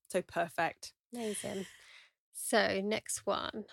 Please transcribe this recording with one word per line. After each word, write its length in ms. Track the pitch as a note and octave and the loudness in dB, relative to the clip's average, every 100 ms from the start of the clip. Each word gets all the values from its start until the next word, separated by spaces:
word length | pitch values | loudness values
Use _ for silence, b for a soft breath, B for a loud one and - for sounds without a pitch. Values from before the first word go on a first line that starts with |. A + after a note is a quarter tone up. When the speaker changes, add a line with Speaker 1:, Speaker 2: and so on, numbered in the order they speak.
| - | -2
Speaker 1:
So 120 | F2+ | -2
perfect. 720 | - - E3+ - D#3+ - - - - | 0 -2 0 2 0 -2 -14 -16 -12
Speaker 2:
Amazing. 540 | A#3+ A3 G3 G3+ G3 F#3 - B B B B _ | -4 -2 -2 -4 -4 -6 -12 B B B B _
So, 480 | - - A3+ G3 F#3+ | -8 2 4 6 2
next 440 | G3+ G#3+ - - - | 2 0 -2 -4 0
one. 400 | - - G#3+ G#3 | 0 0 -6 -10